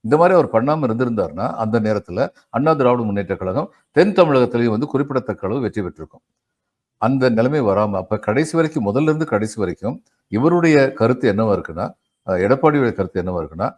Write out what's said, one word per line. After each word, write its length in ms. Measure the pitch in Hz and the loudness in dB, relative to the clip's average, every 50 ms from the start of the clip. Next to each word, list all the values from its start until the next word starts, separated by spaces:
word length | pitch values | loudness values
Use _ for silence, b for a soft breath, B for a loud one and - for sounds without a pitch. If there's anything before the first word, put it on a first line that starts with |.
| - | 0
இந்த 100 | 110 143 | 2 2
மாதிரி 180 | 156 170 185 190 | 4 4 4 4
அவர் 140 | 175 135 - | 4 2 4
பண்ணாம 340 | - 110 117 143 156 160 147 | 0 0 0 0 -2 0 -2
இருந்திருந்தாருன்னா, 600 | 113 110 117 127 120 117 107 92 - - 92 107 135 - | -2 0 -2 -2 -2 0 -2 -4 -4 -4 -6 -6 -6 -4
அந்த 220 | - 110 110 113 117 | -6 -4 -2 -2 0
நேரத்துல 400 | 107 107 107 104 - - 87 101 139 - b b b b | 0 0 -2 -2 -4 -6 -4 -4 -4 -4 b b b b
அண்ணா 220 | - 117 143 160 160 | -4 -2 0 0 2
திராவிட 280 | - 131 123 123 120 | 2 2 2 2 2
முன்னேற்ற 320 | 117 104 101 101 98 85 98 | -2 -4 -4 -4 -4 -4 -6
கழகம் 320 | 92 92 92 92 90 - - b b b b _ | -6 -4 -4 -4 -4 -6 -6 b b b b _
தென் 200 | 147 180 208 196 | 2 2 4 4
தமிழகத்திலேயும் 600 | 202 175 156 139 131 123 117 120 117 120 117 107 | 4 4 4 4 2 2 2 0 0 0 0 0
வந்து 100 | 107 147 | -2 -4
குறிப்பிடத்தக்க 600 | 147 - 135 143 143 135 127 - - 98 - - | -2 -2 -4 -4 -2 -4 -6 -4 -4 -10 -8 -6
அளவு 140 | 92 113 139 | -6 -4 -4
வெற்றி 200 | 123 101 - 107 | -4 -4 -4 -6
பெற்றிருக்கும். 400 | 95 87 - - 78 _ _ - _ _ _ _ _ _ _ _ _ _ _ _ _ _ _ _ | -8 -8 -10 -14 -18 _ _ -20 _ _ _ _ _ _ _ _ _ _ _ _ _ _ _ _
அந்த 220 | 110 117 135 131 131 127 | 0 0 2 2 2 2
நிலைமை 300 | 113 110 117 127 151 151 | 2 2 0 2 0 0
வராம, 360 | 120 101 95 101 107 104 101 | 0 2 2 2 0 0 -2
அப்ப 220 | 95 90 - 107 101 | -6 -4 -4 -6 -4
கடைசி 360 | - - 110 135 160 156 - | -2 -2 0 0 -2 0 0
வரைக்கும், 320 | 165 160 156 156 147 107 | 0 0 0 -2 -2 -2
முதல்ல 240 | 101 101 135 156 156 | 0 0 0 0 0
இருந்து 160 | 156 156 156 | 0 0 -2
கடைசி 300 | - 113 101 110 107 - 110 | -2 -2 -2 -2 -4 -4 -4
வரைக்கும் 380 | 98 87 82 _ - 110 151 - _ _ _ _ _ _ | -4 -4 -4 _ -6 -8 -8 -8 _ _ _ _ _ _
இவருடைய 440 | 98 107 131 165 - 175 165 165 151 143 135 135 | -2 0 2 2 2 4 4 4 4 4 4 2
கருத்து 340 | - - 113 117 127 127 - 117 | 2 0 2 2 2 2 0 0
என்னவா 240 | 98 104 113 107 | 0 2 0 0
இருக்குன்னா, 340 | 98 87 - - 78 85 107 - - _ _ _ _ _ _ | 0 -2 -2 -10 -10 -8 -10 -10 -10 _ _ _ _ _ _
அஹ், 120 | - 95 90 | -4 -2 0
எடப்பாடியுடைய 520 | 95 104 - 131 - 156 147 147 127 113 - | 2 2 2 2 2 2 2 2 0 0 0
கருத்து 260 | - 95 87 _ 95 | -2 -6 -4 _ -6
என்னவா 200 | 87 92 90 85 | -6 -4 -6 -6
இருக்குன்னா 280 | 78 73 80 82 104 139 - | -8 -8 -8 -6 -6 -6 -6